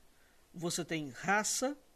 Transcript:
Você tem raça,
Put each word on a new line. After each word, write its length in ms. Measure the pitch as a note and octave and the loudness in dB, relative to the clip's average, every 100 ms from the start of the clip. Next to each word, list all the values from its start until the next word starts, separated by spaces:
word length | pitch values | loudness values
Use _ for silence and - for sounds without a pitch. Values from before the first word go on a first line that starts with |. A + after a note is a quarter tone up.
| - - - - - | -20 -20 -20 -20 -18
Você 320 | F3 E3+ F3+ | -4 -2 -2
tem 260 | D#3+ E3 C#3+ | -2 -2 -4
raça, 680 | A#2 F3 G3+ G#3 - C4 D4 - | -4 2 4 4 0 0 -2 -12